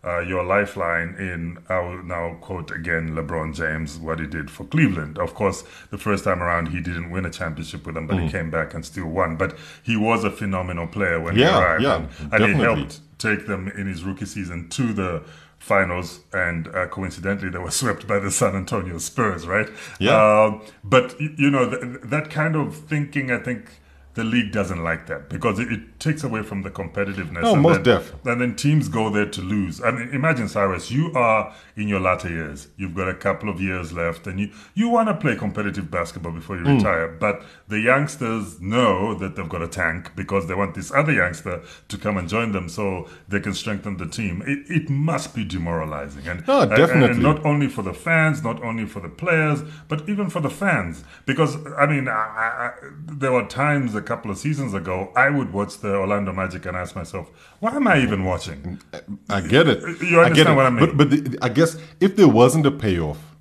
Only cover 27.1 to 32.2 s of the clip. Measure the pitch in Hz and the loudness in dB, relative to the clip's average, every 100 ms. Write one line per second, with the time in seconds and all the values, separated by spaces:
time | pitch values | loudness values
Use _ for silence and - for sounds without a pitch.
27.1 | 95 82 85 233 180 156 156 123 110 - | -4 -8 -2 2 6 6 6 6 4 2
28.1 | - 123 120 123 104 143 151 107 110 110 | -8 -4 -2 -2 0 2 2 2 0 2
29.1 | 104 104 - 92 104 90 - 117 113 120 | 2 0 -4 -2 -2 -2 -2 -2 -2 -4
30.1 | 135 156 135 104 107 98 90 - 127 165 | -2 0 0 0 0 0 0 -2 0 0
31.1 | 131 120 110 104 - - - 104 98 92 | 2 4 4 0 -10 -18 -6 -2 2 2
32.1 | 87 | 2